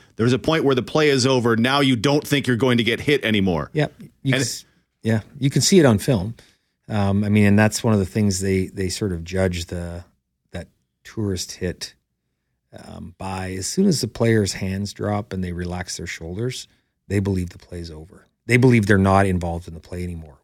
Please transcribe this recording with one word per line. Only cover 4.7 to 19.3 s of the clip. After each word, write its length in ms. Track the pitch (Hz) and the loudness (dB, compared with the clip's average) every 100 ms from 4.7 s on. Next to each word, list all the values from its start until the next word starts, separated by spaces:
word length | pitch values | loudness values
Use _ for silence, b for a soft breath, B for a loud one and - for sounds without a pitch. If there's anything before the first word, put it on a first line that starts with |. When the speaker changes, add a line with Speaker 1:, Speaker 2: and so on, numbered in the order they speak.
| _ _ _ | _ _ _
Speaker 2:
yeah, 180 | 110 110 - - | -2 -2 -2 -4
you 120 | 135 | -2
can 120 | 143 | 0
see 160 | - 196 | 2 4
it 80 | 143 | 6
on 120 | 101 | 4
film. 360 | - 117 95 117 b b b _ - | 2 0 -2 -8 b b b _ -8
Um, 360 | 107 98 98 | -2 0 0
I 40 | 104 | 2
mean, 180 | 104 101 | 4 6
and 120 | 101 | 6
that's 240 | 107 - | 4 2
one 100 | 120 | 0
of 40 | 107 | 2
the 80 | 95 | 0
things 340 | 113 104 92 | 0 0 0
they, 260 | 98 95 92 | 0 0 -2
they 220 | - 92 | -4 -6
sort 220 | - 104 | -4 -4
of 120 | 85 | -6
judge 420 | 82 92 95 87 87 | -6 -2 -2 -2 -8
the, 380 | 87 87 87 - _ _ _ _ | -10 -10 -12 -16 _ _ _ _
that 160 | 95 - _ _ _ | -14 -14 _ _ _
tourist 500 | - - 104 92 - | -14 -6 -4 -4 -8
hit, 420 | - 92 - - - _ _ _ _ _ _ _ 98 90 | -6 -6 -6 -12 -16 _ _ _ _ _ _ _ -20 -18
um, 280 | 85 90 - | -16 -16 -12
by. 360 | 92 95 92 | -10 -8 -8
As 140 | 92 90 | -8 -4
soon 200 | - 196 | 0 2
as 140 | 147 | 2
the 60 | 107 | -2
player's 440 | - 117 113 98 | 0 2 4 2
hands 400 | - 95 95 101 | -2 -6 -4 -6
drop 400 | - 104 104 104 | -6 -4 -4 -6
and 100 | 95 | -6
they 100 | 90 | -6
relax 440 | 87 87 90 92 - | -6 -6 -8 -8 -10
their 100 | 85 | -10
shoulders, 640 | - 82 92 120 127 - _ _ _ - | -12 -10 -8 -6 -8 -14 _ _ _ -4
they 120 | 101 | -2
believe 300 | 98 95 87 | 0 -2 -4
the 80 | - | -10
play's 320 | - 87 85 | -16 -14 -14
over. 360 | 78 80 - _ _ - | -16 -18 -20 _ _ 0
They 100 | 123 | 4
believe 300 | 131 120 101 | 6 6 6
they're 120 | 101 | 4
not 280 | 98 98 | 6 6
involved 400 | 98 | 4